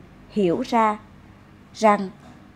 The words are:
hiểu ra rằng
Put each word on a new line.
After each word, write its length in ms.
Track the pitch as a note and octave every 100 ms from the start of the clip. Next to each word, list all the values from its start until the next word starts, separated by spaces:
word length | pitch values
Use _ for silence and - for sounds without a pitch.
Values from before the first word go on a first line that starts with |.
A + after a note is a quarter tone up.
| - - -
hiểu 320 | G#3+ F3+ E3
ra 380 | B3+ A#3 A3 G#3+ - - - - - - -
rằng 360 | - G#3+ G3+ F#3+ - - - -